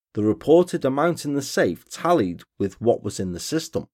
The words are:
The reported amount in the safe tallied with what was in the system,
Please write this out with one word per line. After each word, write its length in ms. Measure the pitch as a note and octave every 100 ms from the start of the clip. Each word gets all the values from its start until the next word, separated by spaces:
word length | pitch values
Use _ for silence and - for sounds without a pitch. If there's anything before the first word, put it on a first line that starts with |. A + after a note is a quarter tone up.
| _
The 100 | -
reported 600 | G#2+ G#2 - E3 F3 E3
amount 400 | C#3 C3+ E3 E3
in 100 | D3
the 60 | C#3+
safe 480 | C#3 - B2+ E2 _
tallied 540 | - E3 F3 F#2+ E2+ - _
with 220 | G2 -
what 240 | A2+ -
was 160 | G#2 -
in 100 | F#2+
the 80 | F2
system, 480 | - D#3 D#3+ - -